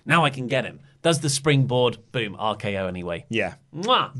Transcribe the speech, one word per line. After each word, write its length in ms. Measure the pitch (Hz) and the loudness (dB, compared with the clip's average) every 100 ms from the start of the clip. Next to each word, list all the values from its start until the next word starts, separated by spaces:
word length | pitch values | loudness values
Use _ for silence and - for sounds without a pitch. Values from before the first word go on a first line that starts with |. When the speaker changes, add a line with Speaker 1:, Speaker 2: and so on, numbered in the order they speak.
| - | 0
Speaker 1:
now 200 | 165 151 | 2 2
I 40 | |
can 180 | 135 120 | 0 -2
get 180 | 131 104 | -2 -2
him." 160 | - - _ | -8 -20 _
Does 200 | 160 165 | 0 2
the 80 | 165 | 0
springboard, 680 | - 156 143 127 123 123 113 - | 0 2 4 4 4 2 0 -8
boom, 240 | 127 107 92 | -6 -4 -4
R 200 | 107 104 | -4 -2
K 200 | 107 98 | -4 -2
O 100 | 95 | -4
anyway. 380 | 90 87 85 - | -4 -6 -8 -4
Speaker 2:
Yeah. 240 | 113 92 - _ | -2 -2 -4 _
Speaker 1:
Mwah. 380 | 151 208 240 123 131 | -8 0 0 0 -4